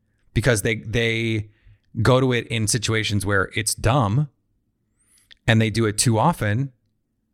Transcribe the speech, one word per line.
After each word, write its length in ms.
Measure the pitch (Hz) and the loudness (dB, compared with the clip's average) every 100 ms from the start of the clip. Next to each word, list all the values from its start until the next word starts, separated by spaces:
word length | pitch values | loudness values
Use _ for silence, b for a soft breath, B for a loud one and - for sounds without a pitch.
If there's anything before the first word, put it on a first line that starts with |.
| _ _ _ | _ _ _
because 280 | - 110 113 | -2 0 0
they, 140 | 117 110 | 0 -4
they 760 | 110 117 117 113 113 110 104 b b b b - | -4 -2 -2 -2 -2 -4 -6 b b b b -2
go 180 | 110 127 | 2 4
to 120 | 131 | 4
it 140 | 123 - | 0 -2
in 180 | 113 107 | -4 -2
situations 580 | 117 98 110 104 101 | -2 -2 -2 -2 -2
where 260 | 98 101 92 | 0 0 0
it's 200 | - 107 | -2 -6
dumb 540 | - 113 139 107 113 147 _ _ _ _ _ _ _ b b b _ - | -2 0 0 2 0 -2 _ _ _ _ _ _ _ b b b _ 0
and 120 | 113 | 2
they 120 | 110 | 2
do 160 | 107 113 | 0 0
it 100 | 101 | 0
too 220 | - 110 | 0 2
often. 520 | 135 170 107 104 139 - _ _ _ _ _ | 2 0 -2 -2 -4 -10 _ _ _ _ _